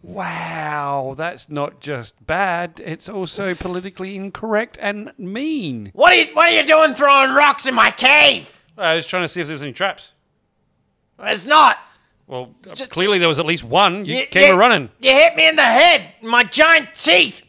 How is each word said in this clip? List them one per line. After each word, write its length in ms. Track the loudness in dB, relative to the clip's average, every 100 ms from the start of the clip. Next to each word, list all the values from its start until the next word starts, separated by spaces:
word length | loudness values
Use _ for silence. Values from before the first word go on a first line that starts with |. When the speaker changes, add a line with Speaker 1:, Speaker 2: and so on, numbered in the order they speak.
Speaker 1:
Wow, 1120 | -16 -12 -10 -10 -10 -10 -8 -8 -6 -6 -8 -8
that's 320 | -10 -10 -12
not 320 | -8 -8 _
just 460 | -10 -10 -10 _ -6
bad. 560 | -4 -2 -4 -6 -10
It's 240 | -14 -12 -12
also 460 | -10 -10 -8 -6
politically 600 | -6 -8 -8 -10 -14 -12 -10
incorrect 600 | -12 -12 -4 -4 -4 -8
and 320 | -8 -8 -12 -14
mean. 760 | -12 -8 -6 -6 -6 -8 -12
Speaker 2:
What 180 | 2 2
are 40 | 4
you, 100 | 0
what 140 | 0 0
are 40 |
you 120 | 2
doing 280 | 2 4 4
throwing 380 | 2 2 4 4
rocks 320 | 2 2 0 -2
in 60 |
my 160 | 0 0
cave? 560 | 2 2 4 4 2 -6 _ _ -6
Speaker 1:
I 180 | -2 -2
was 100 | -2
trying 160 | -6
to 60 | -6
see 120 | -6
if 60 | -8
there's 140 | -10
any 100 | -12
traps. 400 | -6 -8 -8 -18 _ _ _ _ _ _ _ _ _ _ _
Speaker 2:
There's 280 | -6 -6 2
not. 320 | 4 4 2 -8 _ _ _ _
Speaker 1:
Well, 260 | -12 -12 _
Speaker 2:
It's 80 | -20
just 180 | -14 -12
Speaker 1:
clearly 300 | -4 0 2
there 80 | 0
was 100 | 0
at 80 | -2
least 160 | -4
one. 420 | -2 2 2 0
You 120 | -6 -6
Speaker 2:
You, 100 | -2
Speaker 1:
came 220 | 4 6
Speaker 2:
you, 60 |
Speaker 1:
a 20 | 6
running. 340 | 4 2 -2 _
Speaker 2:
you 140 | 2
hit 240 | 4 4 4
me 100 | 2
in 80 |
the 80 | 4
head. 520 | 2 4 4 4 -2 _
My 220 | -2 0
giant 520 | 0 2 4 4 2 -6
teeth. 460 | 0 2 2 -4